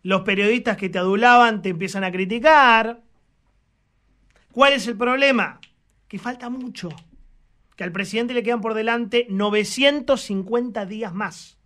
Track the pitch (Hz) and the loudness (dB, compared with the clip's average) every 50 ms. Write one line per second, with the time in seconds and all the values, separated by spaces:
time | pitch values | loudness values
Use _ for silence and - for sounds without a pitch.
0 | _ 185 190 190 190 208 196 190 202 208 233 247 - 240 202 156 196 185 165 185 | _ 0 -2 0 0 -2 -2 0 2 0 0 0 -2 -4 -4 -4 -6 -6 -4 -2
1 | 180 190 196 214 233 247 247 240 240 233 220 202 165 190 180 160 190 185 - 196 | 0 0 0 4 6 6 8 8 6 6 2 -2 -4 -6 -6 -6 -8 -6 -6 -6
2 | 190 185 180 185 190 185 220 240 226 311 311 294 269 247 226 226 220 226 233 240 | -6 -4 -4 -4 -4 -4 -4 2 4 6 6 8 8 6 6 4 2 -2 -6 -10
3 | _ _ _ _ _ _ _ _ _ _ _ _ _ _ _ _ _ _ _ _ | _ _ _ _ _ _ _ _ _ _ _ _ _ _ _ _ _ _ _ _
4 | _ _ _ _ _ _ _ _ _ _ _ 233 269 277 277 262 185 233 240 196 | _ _ _ _ _ _ _ _ _ _ _ 4 4 4 4 2 -2 -6 -4 -2
5 | 240 240 254 269 277 277 262 226 185 147 131 _ - _ _ _ _ _ _ _ | -2 -2 0 2 2 2 2 2 0 -4 -6 _ -20 _ _ _ _ _ _ _
6 | _ _ - 196 - 240 254 247 247 240 247 262 254 247 196 - - 170 151 - | _ _ -16 -10 -10 -10 -10 -10 -12 -12 -12 -10 -12 -12 -12 -12 -12 -12 -14 -16
7 | _ _ _ - - _ _ _ _ _ _ _ _ _ _ _ 175 180 165 190 | _ _ _ -20 -20 _ _ _ _ _ _ _ _ _ _ _ -10 -8 -6 -6
8 | 196 196 196 226 240 240 254 240 214 226 240 226 202 226 220 220 220 233 233 240 | -8 -4 -4 -4 -4 -2 -4 -2 -2 -2 -2 -2 -2 -4 -4 -2 -2 0 -2 -2
9 | 240 202 240 240 240 240 190 190 208 208 208 208 208 202 - 247 269 285 285 294 | -2 -2 -2 -2 -2 -2 -2 -2 0 0 0 0 -2 -2 -2 2 2 2 2 2
10 | 240 - 269 - - - 202 190 185 190 226 240 247 247 196 220 202 180 214 220 | 0 0 0 0 0 -6 -6 -6 -4 -2 -4 -4 -4 -4 -8 -8 -10 -10 -10 -10
11 | 233 190 170 196 214 180 165 - - - _ _ _ | -10 -8 -6 -8 -8 -8 -10 -14 -20 -20 _ _ _